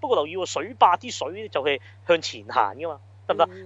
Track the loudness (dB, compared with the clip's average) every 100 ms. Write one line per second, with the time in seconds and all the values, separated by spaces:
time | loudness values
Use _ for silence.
0 | 0 0 0 -4 -4 -4 -4 4 6 4
1 | -2 -8 -8 -10 -6 -4 -2 -2 -6 -6
2 | 0 2 0 -12 -4 0 0 -2 -10 -10
3 | -16 -10 -2 2 0 0